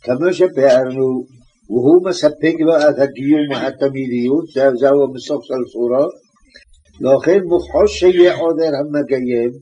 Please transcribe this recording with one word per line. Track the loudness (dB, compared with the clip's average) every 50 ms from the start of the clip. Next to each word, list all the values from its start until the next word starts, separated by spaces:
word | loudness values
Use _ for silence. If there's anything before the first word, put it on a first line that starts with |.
| -2
כמו | -4 -2 0 0 -2 2
שביארנו, | 2 0 0 2 2 4 4 4 4 2 -2 -2 -2 -2 -2 -2 -4 -8 _ -20 -20 _ _ _ _ _ -6
והוא | -4 0 2 4 4 4 2 0
מספק | -4 -2 -2 -2 -2 0 -2 -2 0 0
לו | 0 2 2
את | 4 2 2 2 2
הקיום | -2 -2 -2 -6 0 0 2 2 0 -2
והתמידיות, | -4 -6 -6 -6 -4 -2 -4 -4 -2 -4 -6 -4 -4 -2 0 0 -2 -2 -4 -6 -2
זה-, | 0 0 0 0 2
זהו | 2 2 2 2 0
המסוף | 0 -4 -12 -8 -8 -8 -8 -6
של | -8 -8 -8 -8 -8
צורה. | -6 -6 -4 -2 0 0 -2 -2 -4 -14 _ _ _ _ _ _ _ -20 _ _ _ _ _ _ _ -4
לכן | 0 2 2 2 2 2 2 2 2
מוכחש | 0 -2 -2 -2 -2 0 0 0 0 0 2
שיהיה | 2 2 6 6 4 4 4
עודר | 0 -2 -2 -2 0 -2 -2 -2 -4
המקיים | -6 -4 -4 -6 -2 -2 -4 -4 -2 -2 -2 -2 -2 -4 -6 -10